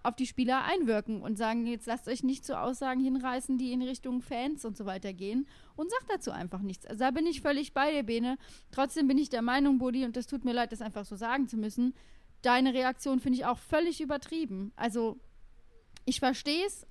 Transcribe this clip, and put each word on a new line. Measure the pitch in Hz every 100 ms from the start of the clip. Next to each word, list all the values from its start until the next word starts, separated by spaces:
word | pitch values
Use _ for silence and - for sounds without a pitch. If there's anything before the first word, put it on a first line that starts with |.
auf | 240
die | 233 254
Spieler | - 247 262
einwirken | - 370 240 214 226 214
und | 202 214
sagen, | 220 233 233
„Jetzt | 233 -
lasst | 233 -
euch | 262
nicht | 254 269
zu | - -
Aussagen | 247 247 269 254
hinreißen, | 269 262 254 247 254 254
die | 254
in | 254
Richtung | 254 254 262 247
Fans | - 240 269 294
und | 226 196
so | 196
weiter | 185 202
gehen | 180 196 240 285 - -
und | - 339
sagt | 494 508
dazu | 392 -
einfach | - 175 185
nichts.“ | 202 185 -
Also | 214
da | 262
bin | 269 330
ich | 277
völlig | 302 285 285
bei | 269 294
dir, | 294
Bene. | 220 233 247 269 - - -
Trotzdem | - 269 320 269
bin | 277
ich | 285
der | 240
Meinung, | 233 269 285 262
Buddy, | 254 247
und | 247 247
das | -
tut | 269
mir | 247
leid, | 240 233
das | 220
einfach | 220 202
so | 196 196
sagen | 226 269 247
zu | 220
müssen, | 214 233 247 - - - - -
deine | 247 247 262
Reaktion | 254 254 254 277 254
finde | - 247
ich | -
auch | 233
völlig | - 311 339 320
übertrieben. | 285 285 - 330 262 190 196 -
Also | 233 233 226 262 - - - - - - - - -
ich | -
versteh's, | 254 262 - 320 392 - -